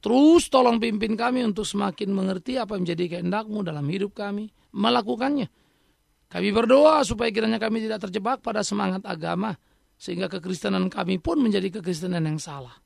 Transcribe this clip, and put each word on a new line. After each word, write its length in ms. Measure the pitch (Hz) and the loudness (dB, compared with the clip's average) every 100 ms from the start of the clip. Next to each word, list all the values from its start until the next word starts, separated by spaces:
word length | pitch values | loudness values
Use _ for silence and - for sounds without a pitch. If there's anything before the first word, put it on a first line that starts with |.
Terus 480 | 214 247 294 339 - | 2 6 8 8 6
tolong 240 | 269 247 233 | 4 6 4
pimpin 400 | 226 214 196 220 | 0 0 -2 0
kami 240 | 233 254 | 0 0
untuk 240 | 233 202 208 | 0 -2 -4
semakin 480 | 202 202 - 190 | -2 -2 -2 -2
mengerti 480 | 196 190 185 - 254 | 0 0 -2 -4 -4
apa 160 | 214 208 | -4 -4
yang 80 | 175 | -4
menjadi 320 | 170 175 175 | -2 -4 -4
kehendak-Mu 480 | 175 202 220 208 180 | -2 -4 -4 -6 -4
dalam 200 | 151 143 | -4 -4
hidup 240 | 185 202 | -2 -4
kami, 400 | - 202 202 214 _ _ | -6 -6 -6 -8 _ _
melakukannya. 800 | 196 214 240 208 233 262 294 202 _ _ _ _ _ _ _ _ | -2 2 2 0 -2 0 0 -4 _ _ _ _ _ _ _ _
Kami 200 | 180 196 | -4 0
berdoa 480 | 208 233 262 302 311 269 | 2 6 8 8 6 2
supaya 280 | 214 233 | 0 -2
kiranya 240 | 214 220 220 | 0 0 0
kami 240 | 220 226 | -2 -2
tidak 240 | 220 220 196 | -4 -6 -6
terjebak 360 | 190 202 262 - | -4 -2 -4 -4
pada 160 | 214 | -4
semangat 400 | 196 208 196 185 196 | -2 -2 -2 -2 -6
agama, 520 | 170 165 170 214 160 _ _ _ _ | -6 -4 -2 -4 -6 _ _ _ _
sehingga 300 | - 175 190 | -10 -6 -4
kekristenan 640 | 180 170 180 202 190 185 | -6 -6 -6 -2 0 -2
kami 240 | 208 180 185 | -2 -4 -2
pun 180 | 320 330 | 0 2
menjadi 400 | 240 202 190 202 | 2 2 -2 -6
kekristenan 460 | 175 165 180 170 160 | -6 -6 -4 -2 -2
yang 80 | 151 | -4
salah. 400 | 151 143 123 - | -8 -14 -16 -20